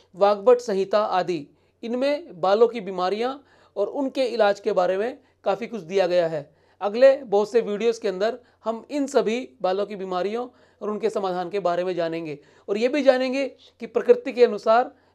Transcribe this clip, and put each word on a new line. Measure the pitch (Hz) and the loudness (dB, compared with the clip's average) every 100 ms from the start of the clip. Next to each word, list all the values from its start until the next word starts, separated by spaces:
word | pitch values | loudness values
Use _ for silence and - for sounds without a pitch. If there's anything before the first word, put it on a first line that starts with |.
| _ | _
वाग्भट | 175 202 208 196 247 | 2 2 4 6 4
संहिता | 240 196 190 214 | 4 -2 0 0
आदि, | 214 185 175 170 143 _ _ _ | 2 0 0 -4 -8 _ _ _
इनमें | 233 247 277 294 339 180 | -8 -4 -2 -2 -6 -4
बालों | 180 208 226 | 0 4 4
की | 233 | 2
बीमारियां | 185 185 180 208 240 277 - _ _ - | -8 -4 -2 -2 -4 -6 -14 _ _ -6
और | 202 | -4
उनके | 269 269 262 | -2 -4 -2
इलाज | 262 226 208 202 | -2 2 0 0
के | 220 | -2
बारे | 190 180 185 | 0 0 0
में | 226 285 _ _ | -4 -8 _ _
काफ़ी | - 185 226 | -4 -4 -6
कुछ | 226 | -10
दिया | 160 190 180 | -4 0 2
गया | 180 165 | 2 0
है। | 160 139 _ _ _ | -2 -10 _ _ _
अगले | 196 214 269 269 | -6 4 6 6
बहुत | 254 202 208 | 2 0 2
से | 233 | 0
वीडियोज़ | - 208 226 226 | 0 0 -2 -2
के | 220 | -4
अंदर | 185 214 247 - _ | -2 -2 -4 -12 _
हम | 220 226 - | -8 -8 -6
इन | 294 269 | -4 -2
सभी | 233 202 233 254 - | 0 0 -2 -6 -6
बालों | 185 196 202 | -4 -2 -4
की | 208 | -8
बीमारियों | 190 180 190 226 247 - _ _ | -6 -4 -4 -6 -8 -14 _ _
और | 208 | -8
उनके | 214 208 | -4 -4
समाधान | 214 190 180 180 | -2 -4 -4 -4
के | 202 | -2
बारे | 175 175 | -2 -2
में | 180 | -2
जानेंगे | 170 165 165 165 147 - _ - | -4 -4 -4 -8 -12 -16 _ -6
और | 208 | -2
ये | 247 | 0
भी | 294 | 2
जानेंगे | 262 254 262 262 262 | 4 4 2 -2 -4
कि | - _ _ 233 | -8 _ _ -8
प्रकृति | 233 208 240 277 | 0 4 4 2
के | 233 | 2
अनुसार | 233 208 220 226 269 - _ | 2 2 2 4 2 -4 _